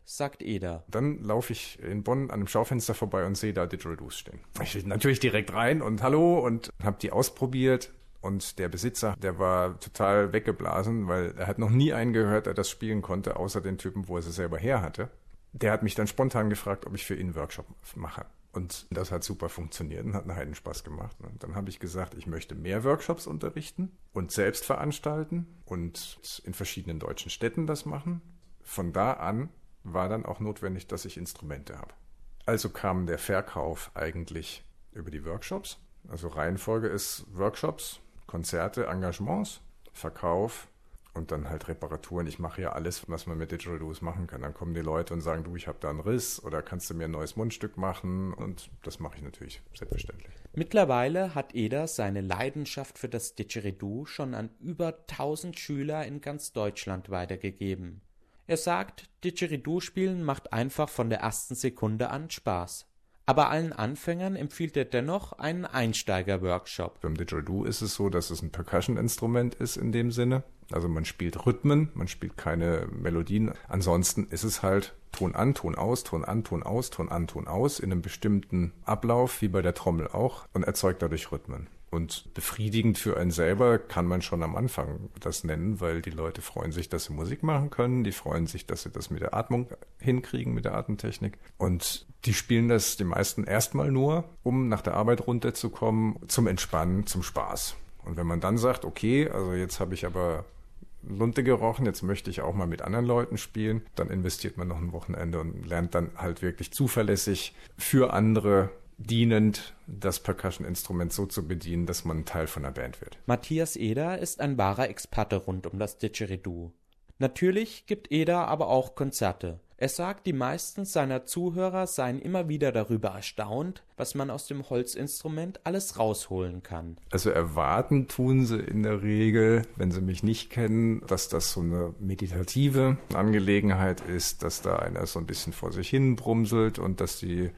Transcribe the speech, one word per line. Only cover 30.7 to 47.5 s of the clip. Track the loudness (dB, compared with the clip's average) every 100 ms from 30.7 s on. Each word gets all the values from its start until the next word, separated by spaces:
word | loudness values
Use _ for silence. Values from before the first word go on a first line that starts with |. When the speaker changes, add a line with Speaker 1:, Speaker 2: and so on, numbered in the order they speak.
| -6 -6
Speaker 2:
dass | -8 -8
ich | -10
Instrumente | -12 -10 -10 -10 -10 -12
habe. | -14 -16 -20 -20 -16 -8 -2
Also | 0 -2
kam | -4 0 0 0
der | -2
Verkauf | 0 -2 -2 -4 -4 -4 -8
eigentlich | -6 -4 -4 -6 -8 -10 -12 -16 -20 -18
über | -14 -10
die | -8
Workshops. | -8 -8 -6 -8 -8 -14 -20 -20 -12
Also | -8 -6
Reihenfolge | -2 0 0 0 0 0
ist | -2 -4 -8 -8
Workshops, | -2 0 0 -4 -4 -8 -12 -18 -20 -10
Konzerte, | -6 -2 -2 -2 -2 -2
Engagements, | -2 -2 -2 -2 -2 -4 -8 -18 -20 -20
Verkauf, | -12 -10 -4 0 2 0 -4 -16 _ -20 -20 -14 -10
und | -6
dann | -6 -4
halt | -6 -8
Reparaturen. | -8 -8 -8 -6 -4 -4
Ich | -6
mache | -8 -6
ja | -6
alles, | -4 -4 -6 -8
was | -8 -6
man | -6
mit | -6
Didgeridoos | -6 -6 -8 -8 -8
machen | -6 -6 -6
kann. | -8
Dann | -10
kommen | -8 -6
die | -4
Leute | -2 -2 -2
und | -4
sagen, | -2 -4
"Du, | -4 -8
ich | -10
hab | -8
da | -6
einen | -4
Riss", | 0 0 -2 -6
oder | -6 -6
"Kannst | -6 -8 -6
du |
mir | -6 -4
ein |
neues | -4 -6 -4
Mundstück | -4